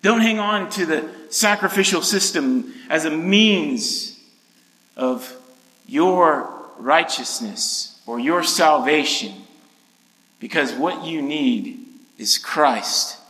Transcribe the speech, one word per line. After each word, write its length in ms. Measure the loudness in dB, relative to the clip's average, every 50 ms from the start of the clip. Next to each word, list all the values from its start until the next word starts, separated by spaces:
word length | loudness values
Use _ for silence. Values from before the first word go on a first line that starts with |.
| 4
Don't 200 | 4 4 4 4
hang 160 | 2 2 0
on 320 | -2 0 0 -2 -2 -4
to 160 | -4 -4 -2
the 240 | 0 0 -2 -2 -6 -12 -16 -16 -8
sacrificial 720 | -4 0 2 2 2 2 0 -2 0 2 0 2 2 0
system 720 | 0 0 0 0 0 0 -2 0 0 2 0 0 -2 -4 -14 -18 -8 -2
as 160 | -2 0 0
a 60 | 0
means 1080 | -2 -2 0 2 4 4 6 4 4 2 0 -2 -4 -4 -4 -4 -4 -6 -8 -10 -12 -18 _ _ _ _ _ _ _ _ _ _ _ _ _ _ _
of 360 | -4 -2 -2 -2 -2 -6 -14 -16 -18 -20 -20 -20 _ _ _ _ _ _
your 640 | -6 0 2 2 4 4 6 6 4 4 2 -2 -8 -12 -16 -18 -20 -18 -10
righteousness 1200 | 0 2 4 4 4 0 -4 -8 -6 -6 -8 -8 -8 -8 -8 -6 -6 -4 -4 -6 -8 -10 -14 -20 _
or 120 | -10 -8 -4
your 240 | -2 0 0 0 0
salvation, 920 | 0 2 4 4 4 4 4 4 2 2 2 2 0 -2 -2 -4 -8 -12 -16 -20 -20 _ _ _ _ _ _ _ _ _ _ _ _ _ _ _ _ _ _
because 320 | -16 -4 -2 -2 -2 0 -2
what 320 | -2 -2 -2 -2 -4 -8
you 160 | -8 -6 -6
need 580 | -4 -4 -4 0 2 2 2 0 -2 -8 -12 -14 -18 -20 -20 -20 _ _ _ _
is 160 | 0 0 0
Christ 800 | 0 0 -4 2 4 4 4 4 2 -2 -4 -2 -2 -2 -4 -8 -16 -20 -20